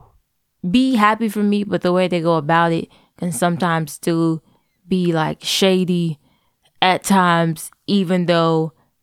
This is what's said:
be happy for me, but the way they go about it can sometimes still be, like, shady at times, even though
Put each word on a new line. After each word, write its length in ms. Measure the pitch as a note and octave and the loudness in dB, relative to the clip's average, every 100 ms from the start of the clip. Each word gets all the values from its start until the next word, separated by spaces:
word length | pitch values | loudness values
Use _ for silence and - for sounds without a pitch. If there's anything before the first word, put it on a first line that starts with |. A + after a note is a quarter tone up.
| _ _ _ _ _ _ F3+ | _ _ _ _ _ _ -2
be 260 | B3 C4 A#3+ | 0 2 2
happy 320 | G#3+ A3 A3+ | 2 2 -2
for 140 | G#3 | 0
me, 220 | G#3 G3+ | 0 0
but 180 | G#3 F3 | -2 -2
the 100 | F3+ | 0
way 160 | F3+ F#3 | 0 0
they 120 | F3 | 0
go 160 | E3 D#3+ | 0 0
about 360 | D3 E3 E3+ | 2 2 2
it 160 | E3 - _ _ _ | 0 -6 _ _ _
can 140 | F3 | -6
sometimes 600 | D#3+ F3 E3+ F3 E3 D#3 | -2 -2 0 -2 -2 -4
still 500 | - - E3 E3 D#3+ - _ _ _ F3 | -6 -2 0 0 -2 -8 _ _ _ -4
be, 240 | F#3 F3 | -2 0
like, 260 | D#3+ D3+ D#3 | 0 -2 -6
shady 760 | - - F#3+ F#3 F3+ F3 E3 D3+ _ _ _ _ _ _ | -6 0 2 2 0 0 -2 -6 _ _ _ _ _ _
at 220 | F#3 F3 | 0 0
times, 640 | - G3 F3+ E3+ E3 D#3+ - - - | 0 2 4 2 0 -4 -10 -14 -2
even 400 | G3+ F3 F3+ E3+ | -2 0 0 2
though 460 | E3+ E3 D#3+ D#3+ - _ _ | 2 2 0 -2 -8 _ _